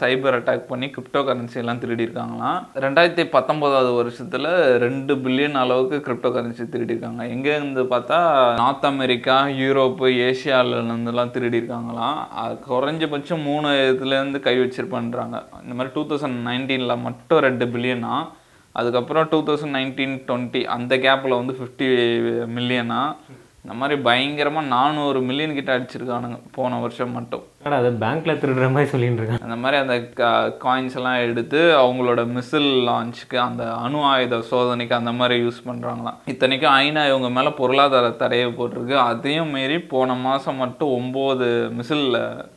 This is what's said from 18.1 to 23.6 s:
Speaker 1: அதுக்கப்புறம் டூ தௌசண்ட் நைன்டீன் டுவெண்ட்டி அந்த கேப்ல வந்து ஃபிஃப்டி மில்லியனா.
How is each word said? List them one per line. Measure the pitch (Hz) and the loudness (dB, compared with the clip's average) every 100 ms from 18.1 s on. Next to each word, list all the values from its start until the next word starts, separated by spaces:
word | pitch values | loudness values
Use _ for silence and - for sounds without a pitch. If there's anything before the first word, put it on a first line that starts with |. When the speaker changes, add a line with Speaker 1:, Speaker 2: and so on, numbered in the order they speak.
| 127 160 - _ - _ | -4 -4 -12 _ -20 _
Speaker 1:
அதுக்கப்புறம் | - 120 123 120 151 156 | -2 0 0 0 0 2
டூ | 160 | 2
தௌசண்ட் | 147 147 151 139 | 2 -2 -2 -4
நைன்டீன் | 135 131 135 131 131 | -4 -4 -4 -4 -4
டுவெண்ட்டி | 123 120 135 | -4 -2 -4
அந்த | - 123 123 131 | -2 -4 0 2
கேப்ல | 135 135 135 | 4 2 2
வந்து | 123 127 131 | 0 -2 -6
ஃபிஃப்டி | 123 - 131 127 120 117 117 117 117 117 | -8 -2 2 4 4 2 0 -2 -4 -4
மில்லியனா. | 123 123 117 117 143 147 - 135 - _ | -2 -2 -2 -2 -2 -4 -16 -20 -20 _